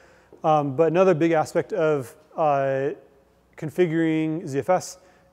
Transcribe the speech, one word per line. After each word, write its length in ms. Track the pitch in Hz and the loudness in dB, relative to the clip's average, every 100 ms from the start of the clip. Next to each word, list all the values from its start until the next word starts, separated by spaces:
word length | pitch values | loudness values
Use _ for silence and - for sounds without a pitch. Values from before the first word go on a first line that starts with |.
| _ _ _ - | _ _ _ -4
Um, 320 | 165 151 143 131 | 2 2 2 0
but 120 | 160 | 2
another 260 | 165 190 | 4 4
big 180 | 156 165 | 4 2
aspect 400 | 160 151 175 - | 0 0 -4 -4
of, 420 | 202 156 147 120 - _ 185 | -2 0 -2 -4 -16 _ -2
uh, 540 | 156 139 135 135 139 - - _ _ _ _ - | 0 0 0 -2 -4 -6 -16 _ _ _ _ -14
configuring 920 | 156 - 175 165 160 156 156 160 175 | -6 0 0 0 0 0 -2 -6 -6
Z 120 | 135 | -4
F 100 | 156 | 0
S 280 | 180 - - _ _ _ | -2 -2 -16 _ _ _